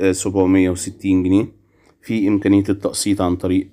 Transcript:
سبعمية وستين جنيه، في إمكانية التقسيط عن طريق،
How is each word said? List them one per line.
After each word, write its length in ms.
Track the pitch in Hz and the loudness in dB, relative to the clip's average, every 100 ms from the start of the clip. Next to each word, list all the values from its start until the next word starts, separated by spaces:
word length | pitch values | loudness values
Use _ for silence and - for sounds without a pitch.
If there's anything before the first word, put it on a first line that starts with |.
| 95 | -2
سبعمية 600 | 92 104 98 92 95 92 | -2 -2 0 2 4 2
وستين 520 | 90 - - 98 92 | -2 -8 -8 -2 0
جنيه، 300 | 92 95 120 - _ _ _ _ | 2 0 0 -8 _ _ _ _
في 260 | - 110 98 | -6 -2 0
إمكانية 360 | 101 101 101 98 | 0 2 2 2
التقسيط 520 | 101 - - - 98 | -2 -4 -4 -2 -2
عن 160 | 90 90 | -2 -2
طريق، 320 | 92 95 - | -2 -2 -4